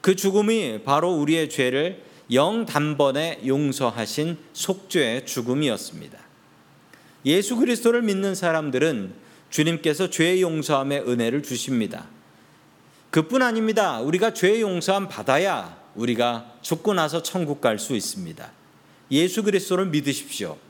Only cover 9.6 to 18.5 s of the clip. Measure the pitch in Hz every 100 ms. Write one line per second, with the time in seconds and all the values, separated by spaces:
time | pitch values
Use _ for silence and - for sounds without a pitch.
9.6 | 156 165 165 147 185 - 165 185 180 156
10.6 | 147 143 139 143 123 123 117 139 147 120
11.6 | - 123 101 87 - - _ - - _
12.6 | _ _ _ _ _ 160 156 262 247 226
13.6 | 220 220 190 117 135 180 220 220 180 226
14.6 | 208 175 165 196 196 - 107 143 190 143
15.6 | 87 - - 101 117 117 120 117 - -
16.6 | - 165 208 190 156 165 165 185 151 143
17.6 | 123 107 - 117 - 98 85 76 -